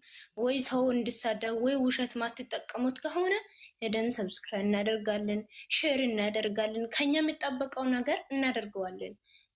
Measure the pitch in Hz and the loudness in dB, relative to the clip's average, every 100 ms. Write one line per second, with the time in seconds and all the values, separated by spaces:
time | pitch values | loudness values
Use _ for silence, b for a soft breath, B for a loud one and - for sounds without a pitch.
0 | B B B - 240 269 254 262 262 240 | B B B -2 0 4 2 4 2 2
1 | 220 - 233 214 226 226 247 277 254 254 | 2 2 2 0 -2 0 2 2 2 2
2 | 247 240 233 233 - 220 - - 254 254 | 0 -2 -4 -6 -6 -8 -6 -2 -2 -2
3 | 311 311 370 403 440 B B B 226 220 | -4 0 0 0 -4 B B B -4 0
4 | 226 240 185 - - 202 202 202 208 220 | 0 0 -2 -4 -4 -2 2 2 2 0
5 | 214 208 208 208 214 B B - 320 262 | 0 -2 0 -2 -4 B B 0 2 2
6 | 254 220 208 214 214 208 214 220 233 - | 2 2 0 0 0 0 -2 -2 -2 0
7 | 285 302 311 302 285 254 269 254 262 247 | 2 4 2 0 -2 -2 -4 -2 2 2
8 | 247 349 - 269 262 254 208 196 185 190 | 2 -2 -2 0 2 0 -2 -4 -4 -6
9 | 185 214 _ b b | -10 -12 _ b b